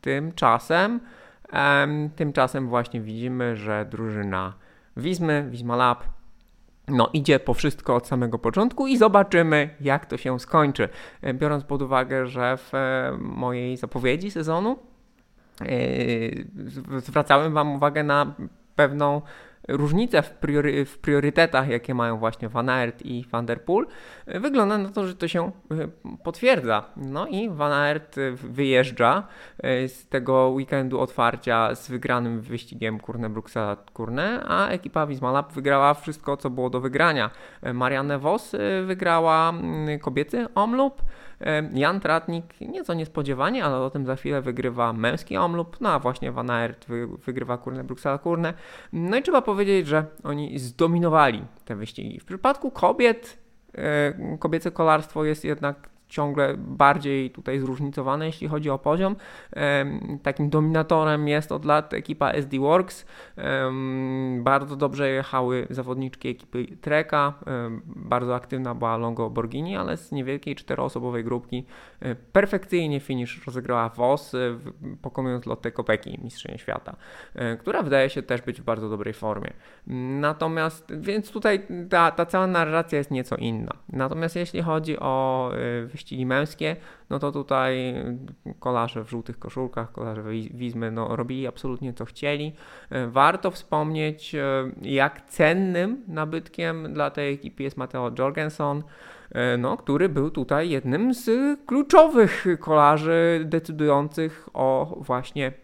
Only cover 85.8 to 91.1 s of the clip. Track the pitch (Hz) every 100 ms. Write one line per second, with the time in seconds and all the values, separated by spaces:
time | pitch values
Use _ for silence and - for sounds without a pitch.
85.8 | 120 151 - 127 127 131 151 - 156 165
86.8 | - - - 139 143 143 135 135 131 131
87.8 | 127 127 131 123 135 - - - 123 123
88.8 | 117 117 110 117 110 117 - 131 127 -
89.8 | 117 - 117 110 107 110 110 120 123 117
90.8 | 113 110 113